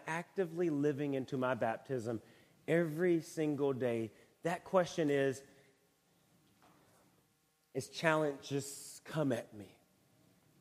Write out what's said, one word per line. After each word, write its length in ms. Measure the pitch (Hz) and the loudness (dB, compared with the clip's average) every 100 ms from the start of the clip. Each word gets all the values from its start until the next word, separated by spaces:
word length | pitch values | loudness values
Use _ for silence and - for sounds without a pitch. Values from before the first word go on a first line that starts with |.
| - | -4
actively 640 | 165 175 - 175 165 175 | -6 -4 -4 -4 0 0
living 460 | 143 147 139 147 | 2 2 2 0
into 240 | 135 127 135 | -2 -2 0
my 160 | 127 | 0
baptism 640 | 127 117 110 - 131 113 110 - - - _ - | 2 0 -2 -4 -4 -2 -6 -8 -20 -20 _ 0
every 520 | 165 170 151 180 170 | 2 2 0 2 2
single 520 | 151 - 151 143 139 | 0 -2 0 2 0
day?" 380 | 139 127 117 110 - - _ | 2 0 0 -4 -8 -20 _
That 220 | 165 175 | -4 -4
question 460 | - 185 170 - 151 | 2 2 2 2 2
is, 320 | 143 135 131 - - - _ _ _ _ _ _ _ _ _ - - _ _ _ _ _ _ _ _ _ | 4 2 0 -8 -20 -20 _ _ _ _ _ _ _ _ _ -20 -20 _ _ _ _ _ _ _ _ _
as 140 | 240 220 | -8 -8
challenges 1120 | - 165 156 151 139 - 139 135 - - - | 0 2 4 2 -2 -4 -4 -4 -10 -14 -16
come 280 | - 156 143 | -6 0 2
at 220 | 117 - | 0 -4
me, 200 | 107 95 - _ _ _ _ _ _ _ _ | -14 -16 -18 _ _ _ _ _ _ _ _